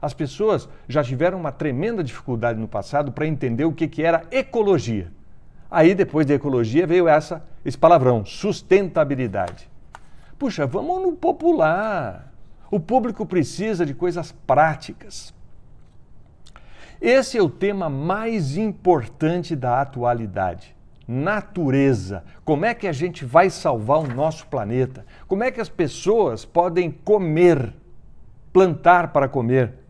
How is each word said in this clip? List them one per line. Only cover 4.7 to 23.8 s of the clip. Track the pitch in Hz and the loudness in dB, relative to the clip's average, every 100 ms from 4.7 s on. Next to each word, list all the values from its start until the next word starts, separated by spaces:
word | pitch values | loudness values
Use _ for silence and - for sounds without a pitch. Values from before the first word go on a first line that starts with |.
| 175 117 107 85 - - - - - - | 2 0 -4 -6 -14 -20 -20 -20 -20 -6
Aí, | 175 165 190 | 4 4 4
depois | 185 151 147 | 0 0 2
da | 143 | 2
ecologia, | 143 131 113 131 175 | 2 0 2 0 2
veio | 175 170 | 2 6
essa, | 156 156 160 - - - | 4 2 -12 -12 -10 -8
esse | 131 | 2
palavrão, | 165 170 127 120 | 6 6 6 2
sustentabilidade. | 101 - 202 190 - 190 190 - 147 135 123 101 87 - - - - - - - - - | -2 -6 -4 -4 2 2 2 -2 -2 -2 -4 -4 -6 -8 -20 -20 -20 -20 -20 -20 -20 -8
Puxa, | 277 - 143 | -6 -2 -4
vamos | 160 285 370 | -2 -4 -2
no | 370 | -2
popular. | 320 330 339 320 320 208 170 220 196 123 90 - - - - - | -2 -2 0 2 4 2 2 -2 -4 -6 -10 -18 -20 -20 -20 -4
O | 202 | -4
público | 156 254 233 208 208 | 0 0 0 -6 -4
precisa | 185 135 - 214 196 165 | -2 -2 -2 -4 -2 -2
de | 135 | -2
coisas | 175 170 160 | -4 -4 -10
práticas. | - - 135 156 156 - - - - - - - - - - - - - - - - - - - - - - | -14 0 4 4 0 -10 -18 -16 -16 -16 -20 -20 -20 -20 -20 -20 -20 -20 -20 -20 -20 -20 -20 -20 -20 -20 -4
Esse | - 262 254 240 | 2 2 2 2
é | |
o | 175 | 0
tema | - 190 202 170 | 2 -2 -2 -4
mais | 135 156 196 226 226 143 147 | -4 -2 -2 -2 -2 -2 -2
importante | 220 - 180 165 113 - 156 175 170 | -4 -2 2 2 2 -4 -2 -2 -4
da | 156 127 123 | -4 0 0
atualidade. | 139 127 120 117 113 95 92 87 - - - - - | 0 -2 0 0 -2 -4 -4 -4 -14 -20 -20 -20 -8
Natureza. | 123 156 208 196 - 156 208 196 120 92 98 - - | -4 -2 -4 -6 -4 0 2 4 2 -4 -10 -12 -14
Como | - 147 202 | -2 0 0
é | |
que | 233 196 | -2 -4
a | |
gente | 143 175 143 131 | -4 -6 -6 2
vai | 139 185 | 4 4
salvar | - 165 123 | 2 -4 -2